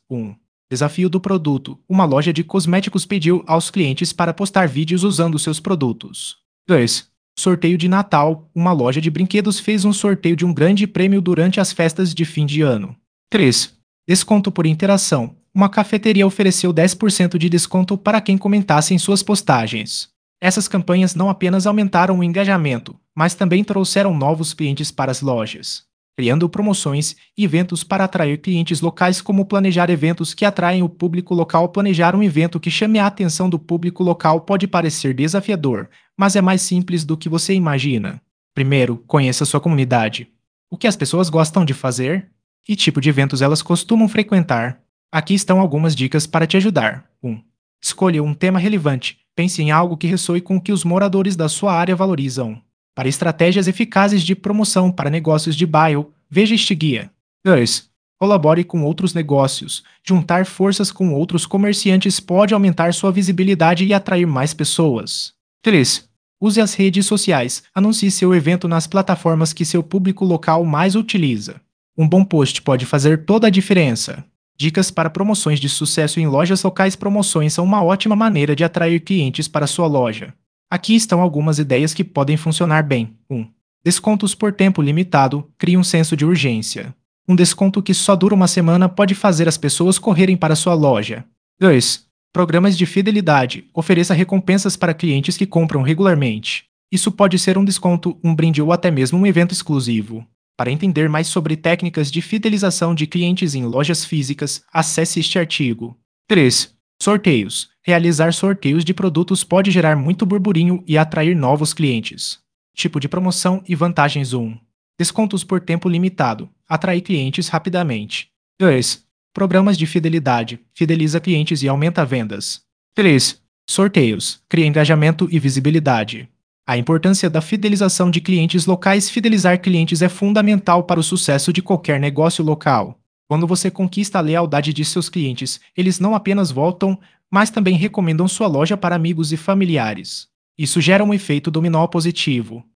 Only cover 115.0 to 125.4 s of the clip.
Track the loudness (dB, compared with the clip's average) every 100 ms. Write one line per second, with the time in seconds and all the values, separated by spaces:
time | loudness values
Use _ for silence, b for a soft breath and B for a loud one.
115 | -4 -2 -2 -2 -2 -4 -2 -2 0 0
116 | 0 0 -2 -4 -10 _ -6 -4 -2 -2
117 | -2 -2 -2 -4 -4 -4 -4 -4 -2 -4
118 | -8 -12 -12 _ _ 0 2 2 0 -6
119 | _ _ _ -4 0 2 4 2 0 0
120 | 0 0 0 -2 -2 -10 _ -2 0 2
121 | 0 0 0 0 0 -2 -2 0 0 0
122 | -2 -2 -4 -8 -10 -12 _ _ _ 2
123 | 4 4 2 -6 _ _ -6 0 2 2
124 | 2 0 -6 -12 -4 0 2 2 2 4
125 | 2 0 0 0